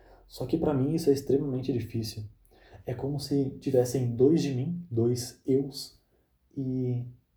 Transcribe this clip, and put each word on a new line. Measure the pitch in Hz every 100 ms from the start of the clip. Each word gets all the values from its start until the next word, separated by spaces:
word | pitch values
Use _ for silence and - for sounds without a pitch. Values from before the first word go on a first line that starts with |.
| - - -
Só | - 127
que | 170
pra | 156
mim | 139 139
isso | 160 143
é |
extremamente | 135 - 139 147 127 131
difícil. | 123 110 113 110 - 104 - _ _ - - -
É |
como | 123 139 147
se | - 143 131 -
tivessem | 135 127 123 135 120 113
dois | 131 165
de | 139
mim, | 123 151 - -
dois | 113 117 120 - -
eus, | - 135 131 - - _ _ _ _ _ _ -
e | 131 127 123 123 123 - _